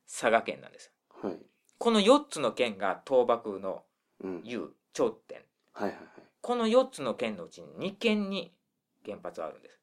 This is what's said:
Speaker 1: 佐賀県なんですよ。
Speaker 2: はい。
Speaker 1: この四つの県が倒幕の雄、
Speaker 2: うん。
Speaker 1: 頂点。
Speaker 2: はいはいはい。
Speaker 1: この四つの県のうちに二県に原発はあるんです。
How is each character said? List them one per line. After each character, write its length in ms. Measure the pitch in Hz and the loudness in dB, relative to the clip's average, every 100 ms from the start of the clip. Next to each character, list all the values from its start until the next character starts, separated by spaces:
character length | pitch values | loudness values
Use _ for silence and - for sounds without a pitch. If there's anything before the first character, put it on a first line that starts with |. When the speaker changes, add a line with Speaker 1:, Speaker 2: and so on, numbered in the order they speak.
| - | -18
Speaker 1:
佐 240 | - 120 | -2 4
賀 100 | 110 | 4
県 220 | 110 69 | 2 -8
な 60 | - | -12
ん 40 | |
で 60 | - | -20
す 80 | - _ _ - | -20 _ _ -10
よ。 60 | 104 | -8
Speaker 2:
は 60 | |
い。 40 | 82 - _ _ - | -8 -14 _ _ -4
Speaker 1:
こ 140 | 233 | 2
の 100 | 220 | 4
四 200 | 196 285 | 8 6
つ 200 | 294 160 | 4 -4
の 120 | 123 | -2
県 260 | 110 117 95 | 0 -2 -2
が 240 | 98 87 - | -2 -4 2
倒 200 | 131 120 | 4 4
幕 340 | 117 110 95 | 2 -2 -6
の 240 | 95 - - _ _ - 95 87 | -6 -8 -12 _ _ -12 -10 -8
雄、 180 | 104 117 | -8 -10
Speaker 2:
う 20 | |
ん。 120 | 80 - _ | -10 -14 _
Speaker 1:
頂 160 | - 117 | -2 -2
点。 320 | - - - - _ _ | -2 -14 -20 -20 _ _
Speaker 2:
は 120 | - 101 | -8 -8
い 20 | |
は 40 | |
い 20 | - | -8
は 60 | |
い。 20 | 80 - - _ | -14 -20 -20 _
Speaker 1:
こ 160 | - 240 | -4 -2
の 100 | 220 | 4
四 200 | 247 262 | 4 4
つ 160 | - | 0
の 120 | 127 | -4
県 220 | - 113 98 | -2 -4 -6
の 80 | |
う 60 | 80 | -12
ち 100 | - | -16
に 80 | - 80 | -18 -8
二 160 | 175 | -8
県 380 | 190 226 214 196 | -2 0 0 -2
に 240 | 196 - _ _ _ _ _ | -6 -10 _ _ _ _ _
原 140 | - 92 | -14 -12
発 200 | 85 - | -10 -8
は 60 | 78 | -8
あ 20 | |
る 80 | - | -10
ん 40 | |
で 80 | - | -20
す。 80 | _ | _